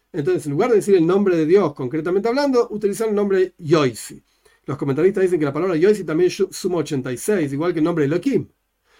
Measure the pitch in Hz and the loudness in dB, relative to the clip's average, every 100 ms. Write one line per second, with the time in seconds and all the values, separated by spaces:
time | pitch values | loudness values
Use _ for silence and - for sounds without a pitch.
0 | _ 175 160 175 147 143 247 214 208 190 | _ -6 -2 -2 -2 -2 2 2 4 2
1 | 160 196 196 170 156 196 165 143 127 156 | 4 2 2 2 4 4 2 -4 -6 -4
2 | 160 196 220 254 285 247 233 208 208 196 | -2 0 0 0 2 2 0 -2 -4 -2
3 | 220 202 202 190 185 _ 160 160 135 110 | -2 0 0 0 0 _ 0 2 2 -2
4 | - - _ _ _ _ - 135 147 139 | -16 -18 _ _ _ _ -10 -6 -2 2
5 | 185 202 185 175 147 147 185 160 190 208 | 2 2 0 2 0 -2 -2 2 2 2
6 | 165 160 180 175 190 - 196 175 151 143 | 0 0 0 0 -4 -2 -4 -2 -2 -4
7 | 123 123 - 208 143 139 170 170 160 165 | -4 -6 -2 -2 -2 -2 -2 0 0 2
8 | 139 175 269 214 101 _ _ _ _ | 0 0 0 -2 -4 _ _ _ _